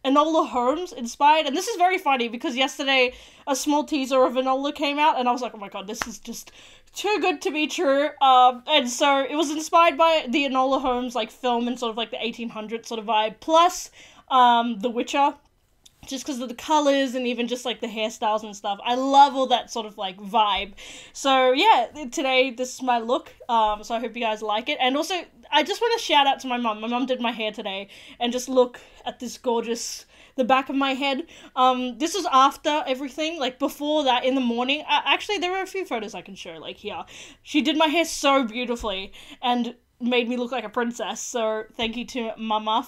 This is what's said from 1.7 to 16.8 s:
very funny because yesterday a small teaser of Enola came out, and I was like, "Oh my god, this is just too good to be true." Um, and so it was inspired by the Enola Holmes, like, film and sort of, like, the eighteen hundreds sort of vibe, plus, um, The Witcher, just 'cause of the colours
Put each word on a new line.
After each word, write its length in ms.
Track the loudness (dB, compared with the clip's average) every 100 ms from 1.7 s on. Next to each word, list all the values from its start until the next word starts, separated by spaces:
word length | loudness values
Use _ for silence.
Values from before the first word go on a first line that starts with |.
| 0
very 220 | 2 2
funny 280 | 0 0 -2
because 300 | -4 -6 -2
yesterday 560 | -2 -2 0 2 2 -2 -18 -14 -4
a 80 |
small 300 | -4 0 0
teaser 400 | 0 -4 0 2
of 80 | 4
Enola 420 | 2 0 -2 -2
came 240 | -4 -4 2
out, 200 | 2 2
and 100 | 0
I 40 |
was 100 | -2
like, 120 | -4
"Oh 40 | -10
my 100 | -14
god, 180 | -12 -12
this 140 | -8 -8
is 120 | -10
just 320 | -14 -14 -16 -20 -20 -20 _
too 240 | -6 -2 0
good 220 | 0 -2
to 80 | -4
be 160 | -2 -4
true." 420 | -2 0 2 0 2
Um, 400 | 6 8 6 4 0
and 220 | 0 0
so 380 | 0 2 2 0
it 80 | -2
was 140 | -2
inspired 480 | -4 2 4 4 4
by 260 | 4 2 0
the 200 | -2 0
Enola 340 | 0 2 0
Holmes, 340 | 0 -2 -2
like, 160 | -4 -6
film 380 | -4 -2 0 -2
and 100 | -4
sort 120 | -6
of, 80 | -6
like, 120 | -8
the 140 | -6
eighteen 240 | -8 -8 -10
hundreds 400 | -10 -10 -10 -8
sort 100 | -8
of 60 |
vibe, 360 | -2 0 0 -4
plus, 500 | 2 6 6 2 -10 -18 -20 -20 _
um, 480 | 6 6 6 2 -4
The 100 | -4
Witcher, 460 | -4 -2 0 0 0 _ _ _ _ _ _ -12
just 180 | -10
'cause 160 | -8 -8
of 80 | -8
the 60 |
colours 600 | -10 0 2